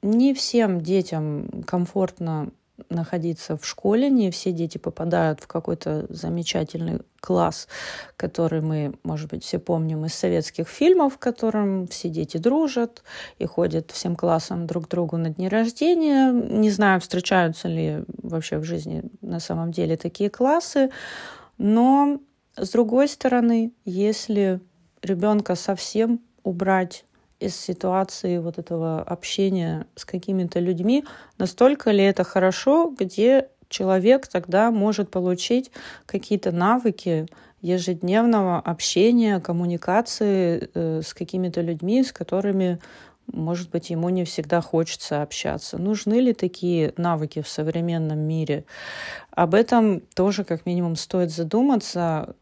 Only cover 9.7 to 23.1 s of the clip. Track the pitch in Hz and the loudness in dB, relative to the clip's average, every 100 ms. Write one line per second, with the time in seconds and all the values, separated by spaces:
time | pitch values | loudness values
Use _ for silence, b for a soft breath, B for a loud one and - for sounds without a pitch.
9.7 | 165 160 156 160 - 180 170 156 - 165 | -2 0 -2 -6 -2 0 0 -2 -8 -8
10.7 | - 311 370 277 269 254 240 220 214 202 | 2 4 6 4 0 -6 -2 -2 0 0
11.7 | 190 180 - 175 160 156 165 202 285 311 | -2 -4 -6 -6 -4 -4 0 2 2 0
12.7 | 254 233 - B B B B 165 - 170 | 0 -4 -6 B B B B -6 0 0
13.7 | 160 160 - 180 170 175 165 - 175 170 | 0 -6 -8 -6 -2 0 0 0 -6 -4
14.7 | 165 160 175 165 170 165 156 185 214 226 | -6 -4 -2 -2 -2 -2 -2 0 2 0
15.7 | 233 311 349 311 277 262 247 - 214 214 | 2 2 4 4 4 4 4 0 2 4
16.7 | 196 208 185 - 180 180 190 170 160 175 | 4 4 4 0 -4 2 2 2 0 -4
17.7 | 165 160 151 - - - 165 156 156 160 | -2 -2 -4 -8 -12 -6 -6 -4 -4 -4
18.7 | 170 156 160 - - - 170 - 170 165 | -6 -6 -8 -10 -12 -8 -8 -4 -4 -2
19.7 | 170 165 165 170 - 202 - 254 320 339 | -2 0 0 -4 -2 -4 2 2 2 2
20.7 | 285 269 B B B B B B _ 202 | 2 2 B B B B B B _ 2
21.7 | 220 247 277 285 285 - _ _ - 190 | 6 6 6 4 0 -8 _ _ -8 -2
22.7 | 226 220 240 285 | 2 4 4 2